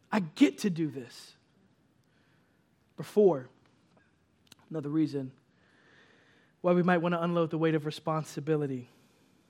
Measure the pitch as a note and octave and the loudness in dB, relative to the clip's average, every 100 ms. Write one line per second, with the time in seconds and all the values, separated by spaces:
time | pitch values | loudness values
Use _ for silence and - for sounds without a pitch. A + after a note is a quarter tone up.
0 | _ G#3+ D#3+ - C#4+ - G#3 E3 D#3 C3 | _ -2 -2 2 2 2 -4 -2 -4 -6
1 | A#2+ - - _ _ _ _ _ _ _ | -14 -20 -20 _ _ _ _ _ _ _
2 | _ _ _ _ _ _ _ _ _ - | _ _ _ _ _ _ _ _ _ -16
3 | D3+ - G3+ C#3+ B2 _ _ _ _ _ | -2 4 4 4 -4 _ _ _ _ _
4 | _ _ _ _ _ - _ D#3+ C#3+ D#3 | _ _ _ _ _ -20 _ -10 -4 0
5 | D3+ C#3 C3 - _ _ _ _ _ - | 0 -2 -8 -14 _ _ _ _ _ -20
6 | _ _ _ _ _ _ F3+ F3+ F3 F3+ | _ _ _ _ _ _ 2 4 4 2
7 | E3+ F3 E3+ E3+ D#3+ D#3+ D#3+ D#3 D3+ - | 2 -2 0 0 0 0 0 0 -2 -6
8 | - D#3 D3 - C#3+ D3+ C#3+ B2+ A#2+ _ | -6 -4 -6 -10 -2 -2 -2 -6 -10 _
9 | _ _ _ _ _ | _ _ _ _ _